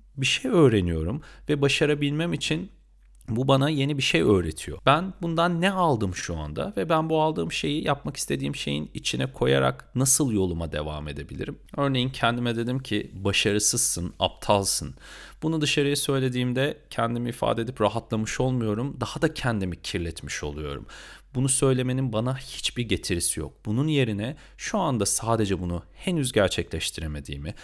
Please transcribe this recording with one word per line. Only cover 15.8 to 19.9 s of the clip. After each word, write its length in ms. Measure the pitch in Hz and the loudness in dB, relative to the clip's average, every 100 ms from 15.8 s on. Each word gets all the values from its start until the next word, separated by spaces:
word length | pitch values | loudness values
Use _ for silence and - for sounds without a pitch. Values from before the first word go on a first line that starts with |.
| 143 143 | 2 2
söylediğimde 840 | - 135 131 123 123 123 143 - - | 0 0 0 0 0 0 0 -2 -10
kendimi 380 | - 117 120 120 | -4 -2 0 -4
ifade 340 | 123 113 113 | -2 0 0
edip 180 | 117 127 | -2 0
rahatlamış 600 | 104 110 - 110 110 - | 0 0 -2 -2 -2 0
olmuyorum. 560 | 127 127 110 104 135 131 | 0 2 0 -2 -4 -4
Daha 220 | 120 - | -6 0
da 120 | 156 | -2
kendimi 480 | 156 131 110 95 82 | 0 -2 0 -2 -4
kirletmiş 640 | - | -6